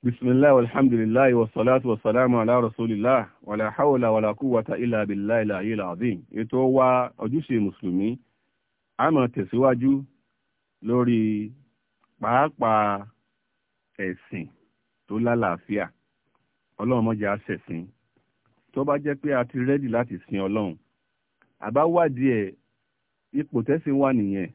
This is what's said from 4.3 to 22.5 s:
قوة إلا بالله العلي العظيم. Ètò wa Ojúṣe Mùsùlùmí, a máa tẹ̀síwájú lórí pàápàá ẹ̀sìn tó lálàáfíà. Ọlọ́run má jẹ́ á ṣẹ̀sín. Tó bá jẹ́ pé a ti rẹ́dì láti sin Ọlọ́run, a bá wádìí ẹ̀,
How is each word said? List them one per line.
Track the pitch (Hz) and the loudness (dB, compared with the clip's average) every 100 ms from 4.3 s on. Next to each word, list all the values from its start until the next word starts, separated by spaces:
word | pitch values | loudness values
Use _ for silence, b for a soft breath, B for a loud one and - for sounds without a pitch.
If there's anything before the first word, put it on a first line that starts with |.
قوة | 104 135 120 110 | -2 -2 -2 -2
إلا | - 120 113 | -4 -2 -2
بالله | 104 101 101 117 | -2 -4 -2 -2
العلي | 107 98 101 | -2 -4 -4
العظيم. | 110 92 87 120 95 - | -6 -6 -4 -4 -4 -8
Ètò | - 117 127 131 | -10 -6 0 2
wa | 135 127 127 123 _ | 4 4 2 0 _
Ojúṣe | 107 139 160 120 | -6 -6 -2 -2
Mùsùlùmí, | 101 90 95 90 104 127 _ _ _ _ _ _ _ - | -2 -4 -4 -2 -2 -6 _ _ _ _ _ _ _ -2
a | 131 | 0
máa | 156 123 | 2 0
tẹ̀síwájú | 120 95 117 135 123 131 139 135 _ _ _ _ _ _ _ | -2 -6 0 2 2 0 0 -4 _ _ _ _ _ _ _
lórí | 107 123 120 117 110 107 107 131 _ _ _ _ _ _ | -2 0 2 2 0 -2 -6 -12 _ _ _ _ _ _
pàápàá | 107 123 151 - 117 110 104 101 101 _ _ _ _ _ _ _ _ _ | 0 2 0 0 0 2 2 -2 -8 _ _ _ _ _ _ _ _ _
ẹ̀sìn | 95 90 _ 98 78 _ _ _ _ _ _ | -8 -8 _ -14 -14 _ _ _ _ _ _
tó | 104 | -4
lálàáfíà. | 117 120 104 87 _ 104 90 _ _ _ _ _ _ _ _ _ | 0 0 0 -4 _ -6 -6 _ _ _ _ _ _ _ _ _
Ọlọ́run | 110 123 | -2 0
má | 110 | 0
jẹ́ | 110 101 | -2 -4
á | 101 | -6
ṣẹ̀sín. | - 92 - 82 90 _ _ _ _ _ _ _ _ | -6 -10 -8 -12 -12 _ _ _ _ _ _ _ _
Tó | - | -6
bá | 143 147 | -2 -2
jẹ́ | 147 | -2
pé | 143 147 | -6 -2
a | 135 | -2
ti | 120 135 | -2 -4
rẹ́dì | 123 139 135 | 0 0 0
láti | 113 120 90 | -2 -2 -6
sin | - 101 | -8 -6
Ọlọ́run, | 95 107 101 80 _ _ _ _ _ _ _ _ | -2 -2 -4 -8 _ _ _ _ _ _ _ _
a | - | -4
bá | 123 | 0
wádìí | 160 170 165 127 135 | 2 2 0 2 0
ẹ̀, | 117 101 | 0 -2